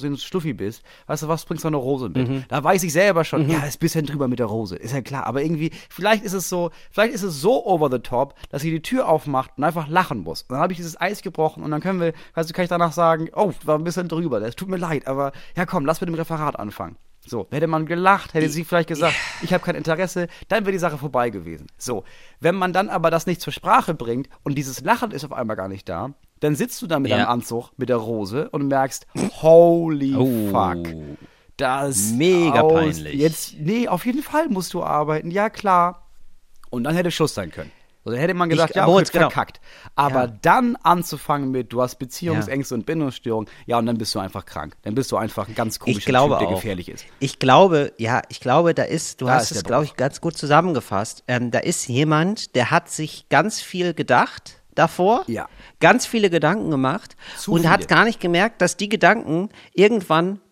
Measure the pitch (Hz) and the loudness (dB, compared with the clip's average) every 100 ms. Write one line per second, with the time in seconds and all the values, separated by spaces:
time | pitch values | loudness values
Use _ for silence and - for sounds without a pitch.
0 | 143 139 - 185 156 104 98 117 - - | -6 -6 -6 -4 -4 -6 -8 -10 -18 -16
1 | - 151 156 160 - 165 160 147 127 139 | -8 -6 -4 -4 -4 -6 -2 -2 -2 -2
2 | 117 127 123 135 127 135 151 190 175 156 | -2 -2 0 -2 -4 -4 -2 -2 -2 0
3 | 202 170 156 - 143 160 143 - 160 160 | 2 2 -2 -2 0 -2 -4 -4 -4 -2
4 | 143 143 131 123 113 110 104 92 113 139 | -4 -4 -2 -2 -4 -4 -6 -10 -8 -8
5 | 113 139 - 127 156 160 160 - - - | -8 -8 -6 -4 -2 -2 -4 -8 -18 -4
6 | 196 220 208 185 - 180 170 - - - | 0 0 0 -6 -4 -4 -4 -8 -6 0
7 | 220 254 190 143 170 262 214 175 147 123 | 0 0 -6 -2 2 2 2 2 2 0
8 | - 123 139 - - 143 160 160 - 254 | -2 -2 -2 -6 -10 -6 -4 -4 -2 0
9 | - 156 147 131 131 - 151 165 147 175 | 2 2 0 -2 -2 -2 -2 -2 -2 0
10 | 185 120 80 80 - 131 180 175 170 160 | 0 -2 -8 -10 -6 -2 -2 -2 -10 -6
11 | 180 208 196 170 156 160 156 151 175 190 | -6 -4 -8 -2 -2 -2 -6 -4 -2 -2
12 | 170 160 - - 165 170 175 175 170 165 | -2 -4 -8 -6 -4 -4 -2 0 0 2
13 | 165 165 160 - 208 - 143 151 170 175 | 2 2 0 0 0 0 0 0 0 -4
14 | 175 160 170 113 110 - 190 185 170 147 | -4 -2 -2 -2 -4 -6 -6 -4 -2 -4
15 | - 135 139 - - - 180 185 143 165 | -2 -2 -4 -6 -8 -4 -2 0 0 0
16 | 175 160 165 160 151 - 104 - 87 - | -2 -6 -6 -4 -4 -6 -8 -10 -12 -14
17 | - - - 120 92 139 160 160 156 170 | -20 -20 -10 -8 -6 -2 0 -2 -2 0
18 | 185 196 - 160 156 151 160 175 160 156 | 4 2 0 -2 -2 -2 -2 0 0 0
19 | 165 139 - - 165 180 - 156 156 160 | 0 0 -6 -8 -2 -2 -2 -4 -2 -2
20 | 185 180 170 - - 208 196 190 170 151 | -2 -4 -6 -8 -2 -2 0 0 -2 -4
21 | 143 123 123 104 82 80 76 - 127 110 | -2 0 0 -2 -10 -14 -16 -12 -8 -6
22 | - - - - 156 190 185 180 208 190 | -8 -18 -20 -2 0 0 0 0 0 0
23 | 165 165 185 170 - - 170 240 - 110 | 2 2 0 -4 -6 -6 2 2 2 -2
24 | 117 120 139 - 156 143 135 120 147 233 | -4 -4 -6 -8 -6 -4 -4 -4 -2 0
25 | 220 143 139 - 113 107 95 92 - 85 | -2 -8 -10 -8 -6 -6 -8 -10 -8 -8
26 | 127 139 _ _ 151 147 240 - 196 156 | -8 -12 _ _ -2 0 -4 -6 -4 -2
27 | 139 123 - 120 - 117 - - 123 120 | 2 2 2 0 -4 -8 -8 -6 -2 0
28 | 110 110 98 120 165 156 139 135 135 - | 0 -4 -4 -4 -4 -4 0 0 0 -4
29 | - - 196 - 156 165 170 170 165 147 | -12 -6 -6 2 8 10 10 6 2 -2
30 | 135 135 131 117 104 110 95 85 85 80 | 0 2 2 2 0 2 0 -2 -6 -10
31 | 76 - - _ _ - 135 135 143 120 | -12 -16 -20 _ _ -4 -2 0 -2 -2
32 | 104 117 170 180 170 143 156 160 156 160 | 0 2 4 4 4 6 6 6 4 -2
33 | 151 143 156 156 - - 151 226 240 180 | -6 2 2 0 -10 -6 -2 0 0 -2
34 | 240 269 - 302 330 190 175 180 160 147 | -2 -4 -2 -2 0 -2 -4 -4 -2 0
35 | 151 156 170 185 214 - 196 180 175 180 | 0 -2 -2 -2 -2 -2 2 4 4 -2
36 | - - - - _ - - 123 123 165 | -16 -20 -18 -20 _ -20 -10 -6 -2 0
37 | 175 - 151 - 87 - 78 - _ _ | 0 0 0 -2 -8 -10 -14 -16 _ _
38 | - 117 170 180 170 156 160 190 165 185 | -6 -2 0 0 2 2 2 4 6 6
39 | 160 165 151 139 - - - - - - | 6 4 2 2 -6 -8 -20 -20 -6 0
40 | 143 131 123 107 160 233 240 233 160 175 | 2 2 0 0 4 4 4 2 2 2
41 | 165 147 - 143 135 131 120 120 127 - | 0 -6 -4 -2 -2 -4 -4 -2 -2 -2
42 | 131 - 175 131 107 139 135 120 104 160 | -12 -6 -2 -2 -2 -4 -4 -6 -4 -2
43 | 143 123 120 110 107 - - 117 117 117 | -4 -4 -4 -4 -6 -12 -4 -2 0 -2
44 | 110 110 92 101 - - 76 - - 160 | -4 -6 -6 -8 -10 -10 -10 -10 -6 -4
45 | 127 98 113 - 98 113 113 - - 107 | -2 -2 -2 -6 -6 -4 -4 -4 -2 -2
46 | - 127 143 131 85 95 110 92 87 - | 2 4 4 4 0 -2 -4 -6 -8 -14
47 | - - 143 - 131 135 190 156 143 - | -18 -6 -6 0 6 8 8 4 0 -2
48 | 113 123 - - 127 139 170 156 123 165 | -2 -2 -4 -6 0 2 4 2 -2 -4
49 | - - 127 127 113 110 87 123 147 - | -6 -6 0 0 0 -4 -2 0 0 -2
50 | 131 - 165 - 143 147 180 135 - 98 | -4 -2 -8 -4 2 4 4 0 -2 -4
51 | 110 - - 127 120 117 - 175 - 123 | -4 -8 -4 -2 0 -2 -2 -4 -2 0
52 | 151 151 175 214 - 127 117 165 - - | 2 2 2 -2 -4 0 2 2 0 -8
53 | 156 - - 143 196 - - 185 175 165 | -10 -10 0 2 2 -2 -8 -4 -2 -2
54 | 139 127 240 - - - _ - 160 - | 2 4 2 -4 -20 -20 _ 0 2 2
55 | 180 240 381 107 - - - - 165 240 | 2 2 0 -8 -10 -16 -20 4 6 6
56 | - 226 202 165 151 208 160 143 131 180 | 2 0 2 4 2 2 0 0 0 -2
57 | - - - - - 165 160 185 175 170 | -8 -20 -18 -10 0 2 6 4 6 4
58 | 214 226 180 170 220 - 175 - 202 214 | 4 2 0 2 2 2 0 0 -2 4
59 | 180 220 - 160 202 - - - 208 226 | 4 4 0 -2 -4 -8 -4 4 4 4
60 | 175 160 180 196 _ | 2 2 2 -4 _